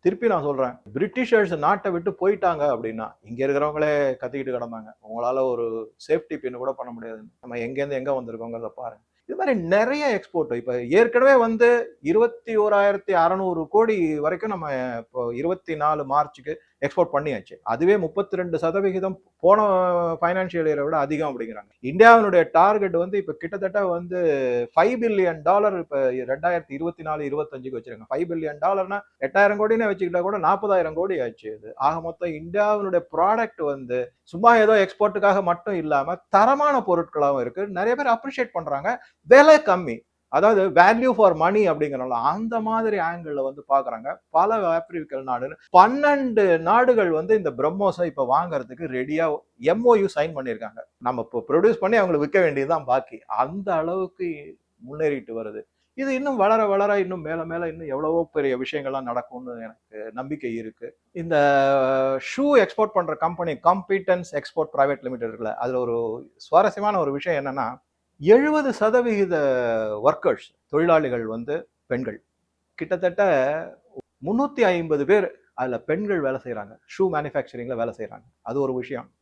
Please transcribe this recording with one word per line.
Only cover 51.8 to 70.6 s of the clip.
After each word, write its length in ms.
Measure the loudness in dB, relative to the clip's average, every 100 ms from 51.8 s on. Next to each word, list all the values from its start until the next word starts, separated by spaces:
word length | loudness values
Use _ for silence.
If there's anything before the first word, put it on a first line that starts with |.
பண்ணி 160 | 0 2
அவங்களுக்கு 260 | 2 0 0
விற்க 140 | 2
வேண்டியதுதான் 480 | 2 0 -2 -2 0
பாக்கி. 260 | -2 -2 -18 _ -2
அந்த 260 | -2 -4 -4
அளவுக்கு 540 | -4 -2 -4 -6 _ -10 -10 -14 -20 _ _
முன்னேறிட்டு 520 | -18 -4 -2 -2 -8 -10
வருது. 220 | -10 -12 -16 _ _ -8
இது 120 | -4
இன்னும் 260 | -4 -4 0
வளர 180 | 2 2 2
வளர 240 | 0 2 0
இன்னும் 280 | -2 -6 -8
மேல 120 | -8
மேல 240 | -6 -6 -6
இன்னும் 240 | -8 -8
எவ்வளவோ 300 | -4 -2 -2 -2
பெரிய 220 | -2 -2 -2
விஷயங்கள்லாம் 500 | -4 -6 -6 -6 -4
நடக்கும்னு 420 | -6 -6 -14 -14 -14
எனக்கு 380 | -14 -18 _ -14 -14
நம்பிக்கை 420 | -12 -10 -8 -8
இருக்கு. 340 | -8 -10 -14 -18 _ _
இந்த 240 | -12 -2 2 4 4 4 2 2 2 0 -2 -6
ஷூ 160 | -2 4 4
எக்ஸ்போர்ட் 380 | 4 0 0 0
பண்ற 160 | -2 -2 -4
கம்பெனி 280 | -2 -4 0 2
காம்பிட்டன்ஸ் 640 | 2 0 -4 0 -2 0
எக்ஸ்போர்ட் 420 | -8 -6 -4 -4
பிரைவேட் 300 | 0 0 0 -6
லிமிடெட் 240 | -8 -8
இருக்குல்ல, 240 | -6 -6
அதுல 260 | -4 -4 -2
ஒரு 180 | -2 -2 -4 -8 -12 _
சுவாரஸ்யமான 600 | 2 4 4 0 -2 0
ஒரு 140 | -2
விஷயம் 280 | -4 -4 -4
என்னன்னா, 280 | -4 -4 -6 -6 _ _ _ _
எழுபது 500 | 4 6 6 0 0
சதவிகித 640 | 0 2 2 0 0 0 0 0 0 0 -2 -2 0
ஒர்க்கர்ஸ், 420 | 0 2 0 -2 -6 _